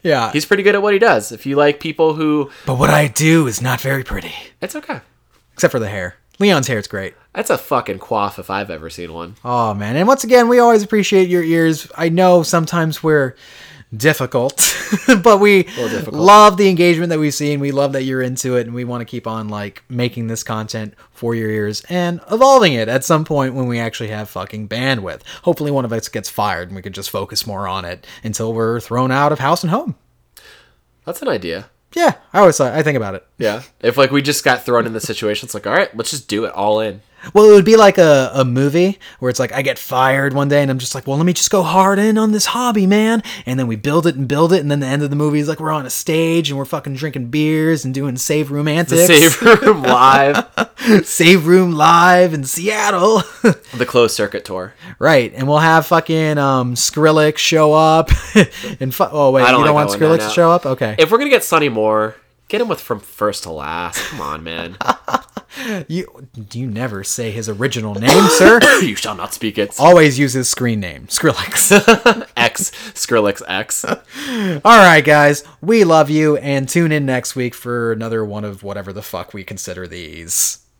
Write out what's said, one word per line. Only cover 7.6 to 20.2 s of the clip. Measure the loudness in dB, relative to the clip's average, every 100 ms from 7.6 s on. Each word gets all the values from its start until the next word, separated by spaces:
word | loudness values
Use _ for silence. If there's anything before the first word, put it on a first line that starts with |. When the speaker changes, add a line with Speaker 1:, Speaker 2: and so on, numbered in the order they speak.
| -2 -4 -4 -12
Speaker 2:
quaff | -6 -4 -4 -8
if | -10
I've | -8 -8
ever | -12 -14
seen | -14 -14
one. | -14 -16 -14
Speaker 1:
Oh, | -6 -4 -4
man. | -4 -6 -2
And | 0
once | 0
again, | 2 2 4
we | 4
always | 4 2
appreciate | 0 -2 2 2 2
your | 0
ears. | 0 2 0 -2 -8 -6
I | -2
know | 2 4 4
sometimes | 2 -2 -2 -2 -4 -4
we're | 0 0 0 -8 -20 -20 -20 -20 -16
difficult, | -2 -2 0 -4 -2 -4 -2 -4 -4 -6 -4 2
<laughs> | 4
but | 6 4
we | 6 4
Speaker 2:
A | 2
little | -6 -6
difficult. | -6 -8 2
Speaker 1:
love | 6 8 8 6
the | 2
engagement | 4 2 2 0
that | -2
we've | -2
seen. | -2 -4 -2
We | -2
love | 0 -2
that | -2
you're | -4 -4
into | -4 -4 -2 -2
it, |
and | -4
we | -8
wanna | -8 -8
keep | -10 -10 -8
on, | -8 -8
like, | -8 -10 -14 _
making | -6 -4 -6